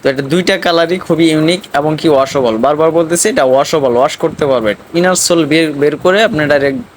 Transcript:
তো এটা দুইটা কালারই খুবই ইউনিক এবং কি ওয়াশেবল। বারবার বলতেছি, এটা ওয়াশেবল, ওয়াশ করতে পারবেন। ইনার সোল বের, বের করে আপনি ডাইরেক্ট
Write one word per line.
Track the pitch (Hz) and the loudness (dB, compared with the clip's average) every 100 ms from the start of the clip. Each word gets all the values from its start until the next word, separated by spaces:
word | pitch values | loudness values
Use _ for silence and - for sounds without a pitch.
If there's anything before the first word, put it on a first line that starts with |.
তো | 139 | -2
এটা | 135 | -2
দুইটা | 139 170 180 190 | -2 -2 0 -2
কালারই | 180 170 165 185 | 0 0 0 -2
খুবই | - 160 165 | -2 0 2
ইউনিক | 156 156 185 - | 2 0 -2 -4
এবং | 143 151 156 | -2 -2 -2
কি | 165 | 2
ওয়াশেবল। | 139 135 143 123 110 | 2 2 0 0 0
বারবার | 131 151 160 | 0 2 2
বলতেছি, | 165 160 170 214 | 2 0 0 0
এটা | 202 | 0
ওয়াশেবল, | 131 131 147 165 135 120 | 2 2 2 0 0 2
ওয়াশ | 143 - | 0 0
করতে | 160 - 147 | -6 -2 -2
পারবেন। | 127 110 101 - | 0 -2 -4 -6
ইনার | 170 185 | -2 0
সোল | 180 - 170 147 | 0 0 0 0
বের, | 156 160 | 0 -2
বের | 143 147 151 | 0 -2 0
করে | 175 196 | -2 0
আপনি | 220 151 147 | 0 0 0
ডাইরেক্ট | 143 139 135 120 | 0 0 -4 -12